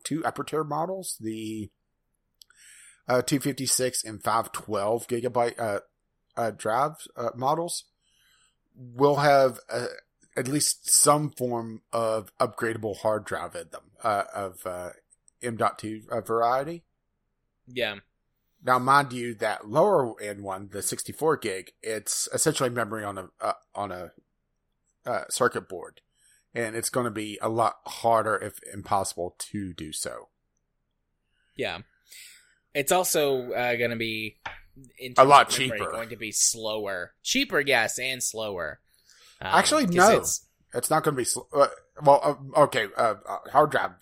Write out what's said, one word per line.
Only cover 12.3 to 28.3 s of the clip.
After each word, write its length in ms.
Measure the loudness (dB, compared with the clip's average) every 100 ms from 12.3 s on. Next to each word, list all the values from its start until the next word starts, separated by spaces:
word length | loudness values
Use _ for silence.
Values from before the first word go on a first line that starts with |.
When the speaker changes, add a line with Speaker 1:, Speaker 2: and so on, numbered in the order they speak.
| -2
Speaker 1:
upgradable 600 | -2 0 -4 -4 -6 -2
hard 260 | 0 0 -2
drive 280 | -6 -6
in 140 | -10 -12
them, 200 | -16 -20 _
uh, 220 | -2 -2 -2
of, 340 | -6 -8 -8 -8
uh, 260 | -8 -10 -14 _ _ _ _
M 140 | -8 -2
dot 220 | -2 -2
two, 260 | -8 -10 -6
uh, 120 | -6
variety. 640 | -2 2 2 2 -2 -8 -16 _ _ _ _ _ _ _ -12
Speaker 2:
Yeah. 260 | -4 -4 -4 -14 _ _ _ _ _
Speaker 1:
Now, 160 | 0 2
mind 340 | 6 4 4
you, 220 | -2 -8
that 340 | -4 -4 -4 -2
lower 500 | 2 4 4 2 -4
end 200 | -10 -8
one, 260 | -8 -8 -8
the 120 | -8
sixty-four 560 | -6 -6 -8 -2 0 0
gig, 360 | -2 -6 -10 _
it's 460 | -8 -6 -4 -6 -4
essentially 380 | 0 0 0 -2
memory 340 | -2 -4 -6
on 140 | -8 -8
a, 120 | -12 _
uh, 140 | -6 -6 _
on 180 | -8 -8
a, 200 | -8 -12 -18 _ _ _ _ _ _ _ _
uh, 200 | -6 -6 -6
circuit 400 | 0 0 0 -8
board, 320 | -12 -14 -18 _ _ _ _ _
and 200 | -6 -6
it's 140 | -4 -4
gonna 220 | -2 -2
be 280 | -4 -8 -6
a 60 | -4
lot 280 | 0 0 0
harder, 520 | -10 -2 4 4 4